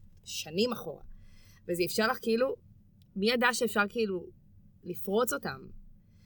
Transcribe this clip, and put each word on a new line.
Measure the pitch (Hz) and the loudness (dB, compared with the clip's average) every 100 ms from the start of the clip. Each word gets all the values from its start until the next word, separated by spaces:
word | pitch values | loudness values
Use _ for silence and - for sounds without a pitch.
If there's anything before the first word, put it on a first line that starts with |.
| - - | -20 -20
שנים | - - 156 170 247 | -12 -10 -4 0 2
אחורה. | 233 156 - - - - - - - - | 0 -8 -12 -14 -16 -18 -20 -20 -12 -2
וזה | 175 170 | 0 0
אפשר | - 220 | 2 2
לך | - | 2
כאילו, | 233 226 269 - - - - - - 190 | 2 2 2 -2 -12 -20 -20 -20 -10 0
מי | 208 | 2
ידע | 247 247 | 4 4
שאפשר | 240 226 214 202 | 4 0 2 2
כאילו | 240 214 180 - - - - - - | 2 -2 -2 -6 -18 -20 -20 -20 -16
לפרוץ | 175 175 - 208 247 | -12 -8 0 0 2
אותם? | 277 165 135 - - - - - - | -2 -6 -10 -14 -16 -18 -20 -20 -20